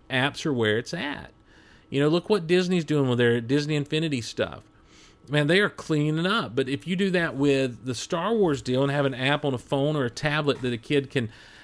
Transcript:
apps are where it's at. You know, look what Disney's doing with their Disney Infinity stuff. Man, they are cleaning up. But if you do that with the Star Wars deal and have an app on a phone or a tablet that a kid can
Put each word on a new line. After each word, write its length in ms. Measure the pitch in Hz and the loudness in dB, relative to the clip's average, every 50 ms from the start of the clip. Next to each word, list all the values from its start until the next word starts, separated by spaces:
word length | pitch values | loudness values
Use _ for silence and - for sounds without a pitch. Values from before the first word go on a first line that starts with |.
| - - | -8 -4
apps 360 | 131 127 127 143 - - - | -2 0 0 -2 -2 -4 -4
are 60 | 165 | -2
where 260 | 139 120 110 107 104 113 | 0 2 2 2 2 0
it's 140 | - - - | -2 -6 -8
at. 380 | 170 226 294 - - - - - _ _ _ - - - - - - _ - | -8 -8 -8 -8 -10 -14 -16 -20 _ _ _ -20 -20 -20 -20 -20 -20 _ -4
You 120 | - 139 | 0 2
know, 80 | 143 151 | 2 2
look 180 | 165 175 - | 2 2 2
what 200 | - 214 202 165 | 0 0 0 2
Disney's 360 | 156 180 180 185 180 185 180 156 | 2 2 2 2 2 0 0 0
doing 240 | 143 151 147 139 | 2 2 2 2
with 120 | 127 123 120 | 2 4 4
their 200 | 123 120 117 120 | 4 4 4 2
Disney 360 | 117 113 135 147 147 147 156 | 0 0 0 0 0 0 -2
Infinity 460 | 147 139 143 156 156 165 160 143 123 | -2 -2 -2 -2 -2 -2 -2 -2 -4
stuff. 420 | 110 - - - 107 85 67 - - - _ _ - - - - - - - _ - - | -6 -6 -4 -4 -4 -4 -6 -10 -18 -20 _ _ -20 -20 -20 -20 -20 -20 -20 _ -8 -2
Man, 160 | 139 147 147 | 0 0 2
they 140 | 143 170 196 | 4 4 4
are 100 | 208 190 | 2 2
cleaning 560 | - - - - 160 151 147 151 156 160 170 | -2 -6 -6 -2 0 0 0 0 0 0 0
up. 300 | 185 214 233 170 104 107 | 0 0 -2 -2 -2 -2
But 120 | 127 135 | -2 -2
if 200 | 123 143 143 - | -2 -4 -6 -4
you 80 | 160 190 | -4 -2
do 160 | 180 202 190 | 0 0 0
that 240 | 175 180 170 156 120 | 2 0 0 -2 -2
with 500 | 135 143 143 135 135 135 127 120 98 101 | 0 2 2 4 2 2 -2 -4 -6 -8
the 80 | 127 123 | -8 -6
Star 400 | 113 - - 185 165 170 208 233 | -6 -6 -4 -4 -2 0 0 2
Wars 300 | 220 196 170 143 127 113 | 2 2 2 2 0 -2
deal 180 | 123 123 127 | 0 0 2
and 100 | 139 139 | 2 2
have 140 | 139 143 139 | 2 2 0
an 80 | 139 131 | 0 0
app 320 | 117 131 135 147 147 147 | -2 0 0 0 0 0
on 80 | 143 131 | -2 -2
a 60 | 117 | -4
phone 360 | - - 147 135 139 147 151 | -4 -2 -2 0 0 0 0
or 100 | 147 127 | 0 -2
a 40 | 120 | -4
tablet 540 | - - - 151 143 156 151 143 123 - 123 | -4 -4 -4 -2 -2 0 0 0 0 0 -2
that 100 | 123 120 | -4 -4
a 40 | |
kid 340 | 113 - - 147 139 139 123 | -4 -2 0 0 0 0 0
can 180 | - 135 117 110 - - - - - - | -2 -2 -2 -4 -6 -12 -20 -20 -20 -20